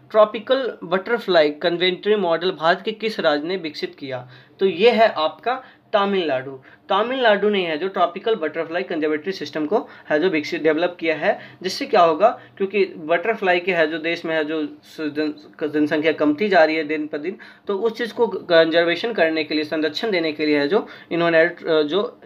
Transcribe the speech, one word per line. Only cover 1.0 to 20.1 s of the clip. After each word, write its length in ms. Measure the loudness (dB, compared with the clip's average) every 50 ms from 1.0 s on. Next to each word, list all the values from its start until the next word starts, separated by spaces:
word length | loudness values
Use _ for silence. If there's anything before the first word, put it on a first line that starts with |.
| -2 -2 -4 -4 0 2 4 4 4 4
conventory 680 | 0 -2 -2 -2 -2 0 0 -2 -2 -2 0 0 0
model 340 | 2 2 0 0 0 0 -4
भारत 320 | -4 0 0 0 0 0 -2
के 80 | -8
किस 280 | -8 -6 -6 -6 -4 0
राज्य 280 | 0 0 0 0 -2 -4
ने 80 | -6
विकसित 400 | -6 -6 -8 -8 -8 -10 -10 -10 -14
किया? 300 | -12 -12 -10 -12 -12 -16 -20 -20 -20 _ _ 0
तो 60 | 0
ये 240 | 0 2 4 4 4
है 180 | 6 6 4 2
आपका 540 | 2 0 -2 -2 -4 -4 -6 -6 -6 -6 -8 -16 -20 _ _ _
तमिलनाडु। 580 | 0 0 0 2 0 0 0 0 -2 -4 -4 -8 -14 -16 -18 -20 -20 _ _ -2
तमिलनाडु 600 | 0 0 0 -2 -2 2 2 4 4 4 2 0
ने 180 | 0 0 -2
है 120 | -2 -4 -4
जो 100 | -4 -4
tropical 460 | 0 0 0 0 0 -4 -2 -2 -2
butterfly 480 | -2 -2 -4 -4 -6 -6 -4 -4 -6
conservatory 500 | -4 -4 -4 -2 -2 -2 -2 -2 -4 -6
system 340 | -8 -8 -10 -8 -6 -6 -2
को 220 | 0 0 -2 -2 -4 -14 -20 -4 -2
है 100 | 0 2
जो 80 | 2 2
विकसित, 340 | 0 0 -2 -4 -6 0
develop 340 | 2 2 2 2 0 -2 -2 -2
किया 140 | -2 -2 -2
है, 220 | 0 0 -2 -2 -2 -6 -16 -20 _
जिससे 240 | -8 -8 -6 -6 -4
क्या 140 | 2 4 4
होगा, 400 | 6 4 4 4 2 2 2 0 -10 -20 _
क्योंकि 280 | -6 -6 -2 0 0 0
butterfly 760 | 0 -2 -10 -2 -2 -2 0 0 -2 -4 -2 0 0 0 0
के 120 | 0 0
है 180 | 2 2 2 0
जो 80 | 0 -4
देश 260 | -4 -4 -4 -4 -4
में 120 | -4 -2
है 80 | -2 -2
जो 220 | -2 -2 -4 -4 -6 -8 -14 _ -20 -12 -8
जन-, 680 | -8 -6 -4 -2 -4 -4 -4 -8 -14 -20 -10 -8 -6 -2
जनसंख्या 440 | 0 0 0 2 0 2 2 0
कमती 360 | 2 2 2 0 2 2 0 4
जा 160 | 6 6 6
रही 120 | 6 4
है 80 | -2 -2
दिन 220 | -2 -4 -4 -4
पर 120 | -6 -8 -8
दिन, 200 | -8 -8 -10 -10 -16 -20 -20 -14 _
तो 120 | -6 -4 -2
उस 200 | -2 -2 -2 -4
चीज़ 160 | -6 -6 0
को 120 | 0 0
conservation 840 | 0 0 -6 -2 4 4 6 6 6 4 2 2 2 0 0 -2 -4
करने 320 | 0 2 2 2 2 -2 -2
के 100 | -2 -2
लिए, 100 | -4 -2
संरक्षण 460 | -2 -2 -2 -2 -2 -2 -4 -4 -2